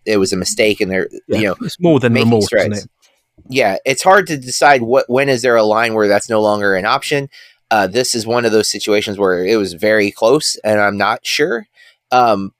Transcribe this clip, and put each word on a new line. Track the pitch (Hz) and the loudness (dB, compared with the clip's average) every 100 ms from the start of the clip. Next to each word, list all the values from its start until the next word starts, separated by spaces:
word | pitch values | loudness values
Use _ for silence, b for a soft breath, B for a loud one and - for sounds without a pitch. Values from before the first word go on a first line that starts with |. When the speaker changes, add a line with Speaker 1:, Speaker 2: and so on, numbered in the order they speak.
| - | -2
Speaker 1:
it | 104 | 0
was | 95 | 0
a | 95 | -2
mistake | 90 - 107 101 | -6 0 0 0
and | 92 | -2
they're, | 92 - - - | -4 -6 -8 -6
Speaker 2:
Yeah, | 110 | -4
Speaker 1:
you | 104 | -2
know, | 90 | -4
Speaker 2:
it's | 226 - | -10 -2
more | 170 143 | 2 2
than | 120 | 2
Speaker 1:
making | 123 117 | 2 2
Speaker 2:
remorse, | 117 101 | 2 2
Speaker 1:
strides. | 107 95 104 | 0 0 -4
Speaker 2:
isn't | 98 | -10
it? | _ _ _ _ _ - | _ _ _ _ _ -6
Speaker 1:
Yeah, | 131 110 95 - | 0 0 0 -4
it's | 135 | 0
hard | 185 202 180 | 4 4 2
to | 147 | -6
decide | 127 - 147 139 | -6 0 4 4
what, | 113 131 - | 2 0 2
when | 123 139 | 0 0
is | 127 | 0
there | 123 117 | 2 2
a | |
line | 107 110 117 | 2 2 0
where | 110 104 | 0 2
that's | 101 - | 2 0
no | 110 | 0
longer | 107 104 101 95 | 0 0 0 0
an | 104 | 0
option. | 135 - 143 139 b b b - | -2 -2 -6 -6 b b b -2
Uh, | 110 95 | 0 0
this | 107 127 120 | -2 -2 -4
is | 110 | -2
one | 120 117 | -2 2
of | |
those | 107 101 | 0 0
situations | 104 110 104 104 98 | -4 -2 -2 -2 -2
where | 98 90 92 | -2 0 0
it | 113 | 0
was | 95 85 | -2 -2
very | 107 107 101 | 0 0 0
close, | - 113 151 - - | 2 2 2 0 -6
and | 104 107 | -2 0
I'm | 104 101 | 0 0
not | 101 120 - | -2 -4 -6
sure. | - 156 117 104 b b b - | -4 -2 -4 -10 b b b -2
Um, | 127 120 101 98 _ | 2 2 0 -4 _